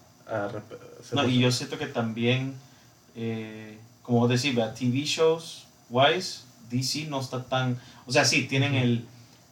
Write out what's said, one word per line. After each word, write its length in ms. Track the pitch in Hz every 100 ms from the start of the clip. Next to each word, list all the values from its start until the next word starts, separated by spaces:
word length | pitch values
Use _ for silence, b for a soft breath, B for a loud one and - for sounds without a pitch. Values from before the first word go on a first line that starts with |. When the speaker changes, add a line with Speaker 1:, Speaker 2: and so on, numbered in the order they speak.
| - _ -
Speaker 1:
a 220 | 110 101
rep-, 500 | 104 - - - -
hacer 160 | - 139
Speaker 2:
No, 80 |
y 20 | 123
Speaker 1:
cosas. 140 | 123
Speaker 2:
yo 120 | 123
siento 260 | 123 135 -
que 80 | 139
también, 680 | 123 113 113 120 131 131 135 b b b b _ 117
eh, 640 | 113 113 110 110 107 107 - -
como 160 | - 120
vos 100 | 120
decís, 260 | 123 147 120
vea, 180 | 110
T 140 | - 123
V 160 | 131 151
shows, 600 | - 160 165 - - - _ -
wise, 520 | 120 143 180 185 - - - -
D 140 | 123
C 240 | 131 151 156
no 120 | 139
está 240 | 127 127
tan, 360 | - 127 127 123 B B B
o 60 |
sea, 120 | 135
sí, 200 | 139 160
tienen 300 | - 135 120
Speaker 1:
Ujú. 100 | 113
Speaker 2:
el, 220 | 120 117 - B B B B